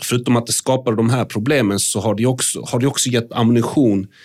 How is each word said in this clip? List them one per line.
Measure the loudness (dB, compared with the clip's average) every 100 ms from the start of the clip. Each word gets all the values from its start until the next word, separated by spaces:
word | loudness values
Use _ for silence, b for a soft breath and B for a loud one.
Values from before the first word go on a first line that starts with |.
förutom | -4 -2 2 0
att | 0
det |
skapade | -4 -2 -2 0 0
de | 2
här | 0 -2
problemen | -4 0 2 2 0
så | -2 -2
har | -2 0
det | -2
också, | -2 -4 -6
har | -4 -2
det | -2
också | -2 -2
gett | -2 -2
ammunition | 0 2 4 2 2 2 2 -4 b